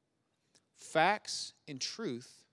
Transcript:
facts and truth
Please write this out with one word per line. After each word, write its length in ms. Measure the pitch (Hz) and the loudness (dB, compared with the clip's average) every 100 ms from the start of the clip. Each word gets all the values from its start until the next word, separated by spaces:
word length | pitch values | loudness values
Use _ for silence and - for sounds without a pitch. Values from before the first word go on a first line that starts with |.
| _ _ _ _ _ _ _ _ | _ _ _ _ _ _ _ _
facts 760 | - 156 170 208 - - - - - | 0 4 6 4 -2 -8 -8 -14 -12
and 100 | 135 | -8
truth 680 | - - 214 120 - - _ | -8 -6 -4 -6 -8 -20 _